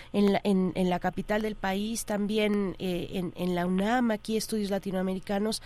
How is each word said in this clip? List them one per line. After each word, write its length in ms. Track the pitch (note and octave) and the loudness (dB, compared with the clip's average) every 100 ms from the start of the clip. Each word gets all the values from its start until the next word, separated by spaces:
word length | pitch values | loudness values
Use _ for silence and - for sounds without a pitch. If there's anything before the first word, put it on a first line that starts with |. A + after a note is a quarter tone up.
| - | -2
en 180 | G3+ G3+ | 4 6
la, 80 | G3 | 6
en, 300 | G#3 F#3+ F#3 | 4 4 2
en 140 | - F3+ | 2 2
la 100 | F3 | 2
capital 440 | F3+ F#3+ - G#3+ | 0 -2 -2 -2
del 140 | G#3+ G#3 | -2 -4
país, 500 | F#3+ F#3+ G#3+ A3+ - | -2 -2 -2 -4 -2
también, 680 | G#3 G3+ G#3+ G#3 G#3 F#3+ - | -2 0 2 2 2 0 -2
eh, 320 | F#3 F3 - | -4 -2 -4
en, 220 | F#3+ F3+ - | -4 -4 -2
en 180 | F3+ | -2
la 120 | F3 F3+ | 0 2
unam, 460 | F#3 G3+ B3+ A#3+ | 2 2 2 2
aquí 260 | G#3 - A3 | 0 -2 -2
Estudios 320 | - A3 G3 | -2 -2 0
Latinoamericanos, 880 | G3 G3 F#3 F#3 F#3 - G3 G#3+ - | -2 -2 -2 -2 -4 -2 -2 0 -2